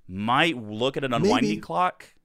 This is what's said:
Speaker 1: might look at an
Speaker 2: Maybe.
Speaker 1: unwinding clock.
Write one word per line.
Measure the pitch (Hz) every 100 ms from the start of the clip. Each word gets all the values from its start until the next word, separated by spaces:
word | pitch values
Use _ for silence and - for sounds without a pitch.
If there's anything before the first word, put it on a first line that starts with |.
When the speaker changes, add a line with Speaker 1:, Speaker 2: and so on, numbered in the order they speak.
| -
Speaker 1:
might | 92 110 131 170 123
look | 104 107 131 151
at | 135
an |
Speaker 2:
Maybe. | 120 185
Speaker 1:
unwinding | 214 226 -
clock. | - 170 180 - - _